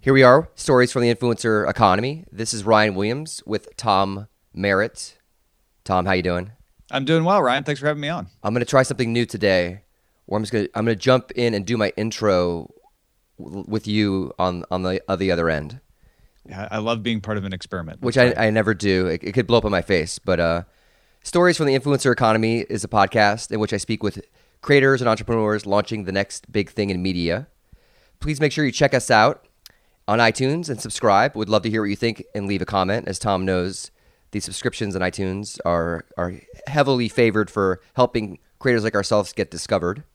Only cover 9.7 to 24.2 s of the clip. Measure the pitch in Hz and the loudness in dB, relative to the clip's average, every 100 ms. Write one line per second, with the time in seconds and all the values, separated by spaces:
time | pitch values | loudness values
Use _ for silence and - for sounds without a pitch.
9.7 | 95 _ _ _ _ - 104 107 110 101 | -6 _ _ _ _ -6 -6 -2 -4 -4
10.7 | 113 113 107 131 127 - - 120 104 95 | -2 -2 0 2 2 0 -2 0 0 -2
11.7 | 117 104 - 110 - 107 92 90 85 - | 0 0 -2 -6 0 2 2 2 -2 -8
12.7 | _ _ _ _ _ _ _ - 95 - | _ _ _ _ _ _ _ -16 -14 -6
13.7 | 107 107 107 104 95 92 - 92 87 - | -6 -2 0 2 0 -4 -2 -2 -2 -4
14.7 | 92 92 92 - 92 95 85 82 78 76 | -4 -2 -4 -4 -2 0 2 0 -2 -6
15.7 | 127 _ _ _ _ _ _ - 95 104 | -14 _ _ _ _ _ _ -18 -14 -8
16.7 | 107 110 117 110 113 101 104 95 92 - | -6 -4 -4 -4 -6 -4 -6 -6 -10 -10
17.7 | 92 82 82 123 131 123 - 110 110 104 | -10 -10 -6 -2 4 4 4 2 2 0
18.7 | 95 101 92 92 82 - 113 98 117 107 | 0 2 2 0 -2 -2 -2 2 2 2
19.7 | 95 - 92 78 - - 87 85 85 92 | -2 0 0 0 -6 -2 0 2 0 -4
20.7 | _ _ _ _ _ - 175 175 165 147 | _ _ _ _ _ -4 2 2 4 0
21.7 | 135 139 139 135 120 117 110 113 117 - | 0 0 0 2 2 2 2 2 0 -2
22.7 | 107 101 107 98 113 101 107 - 107 107 | -8 -2 2 4 4 2 0 -6 -4 -2
23.7 | 104 - 110 104 98 | -4 -4 -4 -4 -6